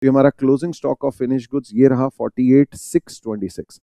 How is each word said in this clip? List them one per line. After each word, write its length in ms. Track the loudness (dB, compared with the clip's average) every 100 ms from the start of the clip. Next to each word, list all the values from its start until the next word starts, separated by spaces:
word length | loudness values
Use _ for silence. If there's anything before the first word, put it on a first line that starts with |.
ये 60 | 0
हमारा 220 | 4 2 2
closing 280 | 0 0 -2
stock 220 | -6 -6 -4 -6
of 80 |
finished 340 | -6 -4 -4 -4 -10
goods 140 | -6
ये 140 | 2 2
रहा 200 | 2 -2
फ़ोर्टी 460 | -4 -8 -2 2
एट 220 | 4 2 -2
सिक्स 460 | -6 -6 -6 -16
ट्वेंटी 260 | -10 -8 -8
सिक्स। 280 | -10 -16 -16